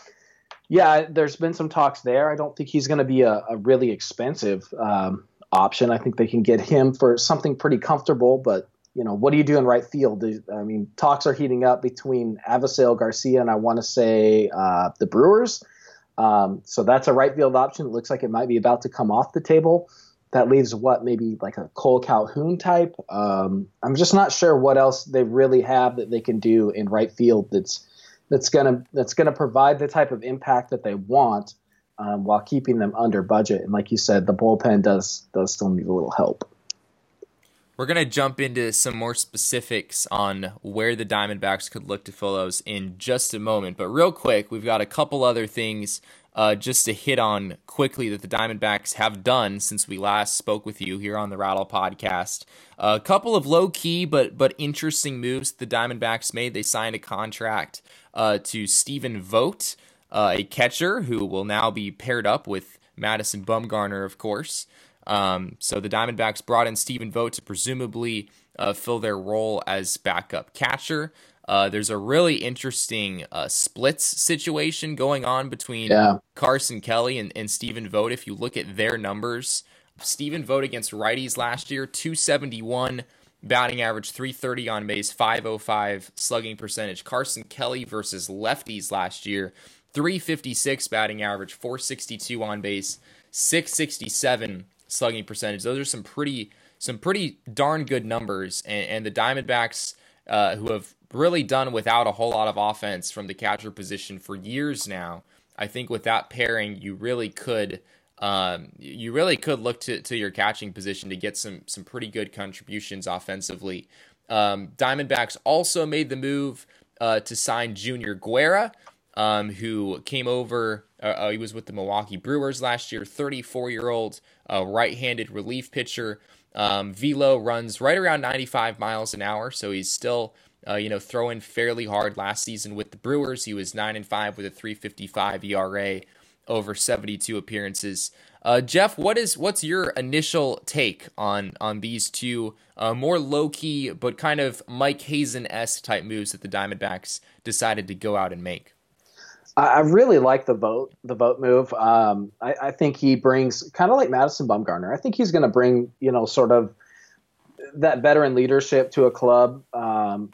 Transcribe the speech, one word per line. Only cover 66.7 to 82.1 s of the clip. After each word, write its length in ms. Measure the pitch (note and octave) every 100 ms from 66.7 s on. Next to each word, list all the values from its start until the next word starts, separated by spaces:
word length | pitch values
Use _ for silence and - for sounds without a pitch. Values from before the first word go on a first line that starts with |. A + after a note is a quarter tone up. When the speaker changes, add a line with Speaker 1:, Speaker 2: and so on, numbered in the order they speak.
| G#2+
Speaker 2:
Stephen 360 | - B2 A2+
Vogt 220 | A#2 A#2
to 80 | -
presumably, 840 | - G2 - C3 B2 A2+ A#2 A2 G2+ _ _ -
uh, 140 | G2+
fill 260 | G2+ - A#2
their 180 | G#2+ G2
role 460 | F#2+ G#2+ A2 G#2 -
as 300 | G2 F2+ -
backup 560 | F#2+ F2 - E2+ -
catcher. 600 | - C3 C3+ - D#3 D#3 - _ _ -
Uh, 220 | G2 G2
there's 220 | G#2 G#2
a 60 | G#2+
really 400 | G#2 D3 F3 C#3+
interesting, 880 | A#2 B2+ C3 - - A2+ G2+ F#2 -
uh, 160 | D#2+ C2+
splits 580 | - - - B2+ D#3+
situation 920 | - - - D#3+ E3+ D3+ D#3 D#3+ D#3 C#3+
going 280 | C3+ C#3+
on 240 | B2 C3 C3+
between 440 | - - A#2 A2
Speaker 1:
Yeah. 260 | G#2+ G#2+ G2 -
Speaker 2:
Carson 460 | - D3+ C3+ - A2
Kelly 400 | A#2 A2+ A#2+ C3
and, 100 | G2+ -
and 120 | G#2+
Stephen 400 | - A2+ A2 G#2
Vogt. 220 | G#2 A2+
If 160 | B2 -
you 80 |
look 220 | G2+ A#2 A#2
at 200 | F2+ G2
their 220 | A2 A#2
numbers, 640 | G2+ G#2 A#2+ A#2+ B2+ - - _ _ _
Stephen 440 | - - C#3+ D#3+
Vogt 200 | A#2+ C3+
against 260 | C3+ A#2+ G#2+
righties 460 | G#2+ G#2+ B2 B2+ B2+
last 340 | A#2+ B2 -
year, 160 | C3+ C3+
two 300 | - D#3+